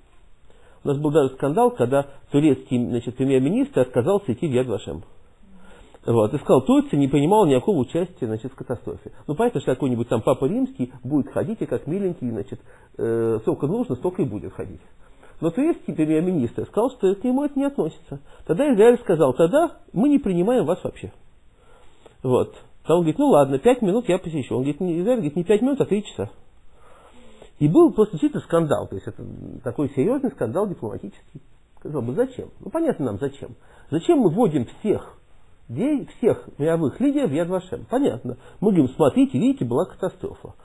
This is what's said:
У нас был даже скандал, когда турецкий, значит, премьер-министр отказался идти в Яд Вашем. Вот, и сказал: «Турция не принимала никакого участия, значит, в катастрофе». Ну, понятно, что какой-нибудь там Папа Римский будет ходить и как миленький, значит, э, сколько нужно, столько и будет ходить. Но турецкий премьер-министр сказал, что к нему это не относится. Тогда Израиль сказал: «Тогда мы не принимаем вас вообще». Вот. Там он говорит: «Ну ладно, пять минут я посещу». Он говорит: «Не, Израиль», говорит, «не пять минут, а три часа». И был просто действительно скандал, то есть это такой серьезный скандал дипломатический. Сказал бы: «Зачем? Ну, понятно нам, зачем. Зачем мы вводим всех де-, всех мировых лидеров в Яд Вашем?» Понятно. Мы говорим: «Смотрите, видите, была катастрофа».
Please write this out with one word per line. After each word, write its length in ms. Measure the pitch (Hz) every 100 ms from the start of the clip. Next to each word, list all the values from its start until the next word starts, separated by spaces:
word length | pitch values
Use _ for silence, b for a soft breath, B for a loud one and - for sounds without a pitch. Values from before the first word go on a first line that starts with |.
| _ - - - b b b b
У 40 | 135
нас 100 | 139
был 140 | 151
даже 240 | 151 135 -
скандал, 340 | 143 170 240
когда 360 | 240 120 139 139 B -
турецкий, 520 | 143 151 127 - 123 110
значит, 300 | 120 120 -
премьер-министр 640 | 131 131 135 226 277 143
отказался 500 | 123 127 127 196 -
идти 160 | 110 170
в 40 |
Яд 160 | 120 127
Вашем. 360 | 95 - 76 - - - - - B B B B B -
Вот, 280 | 117 107
и 40 | 143
сказал: 240 | - 147
«Турция 360 | 131 277 285 147
не 120 | 135
принимала 360 | 147 147 214 170
никакого 320 | 131 - 175
участия, 480 | 120 165 175 - 113
значит, 280 | 110 127
в 20 | -
катастрофе». 560 | - 120 - 101 - b -
Ну, 80 | 151
понятно, 240 | 240 151
что 140 | - 131
какой-нибудь 320 | 139 117 117
там 140 | 113
Папа 240 | 151 131 139
Римский 460 | 226 262 - 127 B
будет 260 | 123 147 -
ходить 300 | - 143 220
и 40 | 151
как 180 | 120 -
миленький, 460 | 190 190 170 123
значит, 280 | 110 - 113 b b b -
э, 420 | 113 113 113 107
сколько 260 | 180 156 143
нужно, 280 | 226 247 123
столько 280 | 180 180
и 20 | 139
будет 280 | 101 98
ходить. 260 | - 85 - - - b b b -
Но 100 | 160
турецкий 420 | 247 311 339 -
премьер-министр 720 | 147 156 156 180 180 120 - 104
сказал, 240 | - 254
что 220 | - 190 196
к 80 |
нему 200 | 247 254
это 140 | 294 269
не 80 | 277
относится. 540 | 277 160 - - 139 b b -
Тогда 280 | 170 294
Израиль 240 | 202 233 240
сказал: 340 | - 160 139
«Тогда 440 | 123 165 277 339 - -
мы 160 | - 294
не 100 | 285
принимаем 460 | 208 175 190 254 147
вас 180 | 185
вообще». 300 | - - - - - - - b b b b b b b
Вот. 320 | 131 120 - - - - -
Там 120 | 170
он 40 |
говорит: 160 | 165 151
«Ну 80 | 285
ладно, 320 | 160 135 135
пять 220 | 233 254
минут 280 | 190 220 233
я 80 | 180
посещу». 360 | 170 165 - 117
Он 60 |
говорит: 180 | 139 143
«Не, 180 | 180 165
Израиль», 180 | 196 247
говорит, 180 | 151 180
«не 80 |
пять 180 | 226 208
минут, 180 | 254 269
а 60 | -
три 180 | 208
часа». 260 | - - 101 - - - - b b b b b b b b -
И 80 | 147
был 240 | 240 330
просто 220 | 196 208
действительно 280 | 160 294 185
скандал, 440 | - 165 156 104 95
то 80 | 98
есть 120 | -
это 140 | - - - - -
такой 260 | 123 120 135
серьезный 420 | - 160 262 247
скандал 360 | - 117 151 208
дипломатический. 760 | 170 107 101 202 - - - - - _ -
Сказал 220 | - 147
бы: 120 | 117
«Зачем? 360 | 151 254 - - -
Ну, 80 | 196
понятно 360 | 330 330 - 131
нам, 140 | 101
зачем. 360 | 139 - - - b b b
Зачем 280 | 151 - 311
мы 100 | 202
вводим 360 | 180 220 147 117 -
всех 360 | 214 139 - - _ - - - -
де-, 360 | 123 262 294 - -
всех 320 | 208 123 - -
мировых 420 | 151 165 143 -
лидеров 300 | 277 277 240
в 40 |
Яд 140 | 139 170
Вашем?» 380 | 185 - - -
Понятно. 460 | 254 269 113 - - B B
Мы 120 | 202
говорим: 180 | 180 131
«Смотрите, 500 | - 143 165 175 131
видите, 240 | 240 277
была 220 | 123 123 185
катастрофа». 680 | - 190 - - - - -